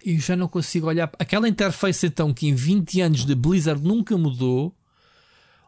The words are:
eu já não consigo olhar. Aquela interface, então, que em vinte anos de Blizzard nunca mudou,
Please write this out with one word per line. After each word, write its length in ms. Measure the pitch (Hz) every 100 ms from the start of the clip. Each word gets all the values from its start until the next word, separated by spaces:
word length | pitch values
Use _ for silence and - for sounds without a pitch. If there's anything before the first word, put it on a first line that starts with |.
| 202
eu 140 | 160
já 160 | 139 180
não 120 | 175
consigo 400 | 180 - 175 160
olhar. 220 | 165 160 -
Aquela 300 | - 202 226
interface, 580 | 202 196 - 196 175 180
então, 280 | - 151
que 140 | 131 151
em 60 |
vinte 480 | 131 143 202 160 180
anos 240 | 175 139 139
de 80 |
Blizzard 480 | 131 147 185 156 143
nunca 340 | 165 226 - 190
mudou, 580 | 156 123 127 127 165 - _ _ _ _ _ _ _ _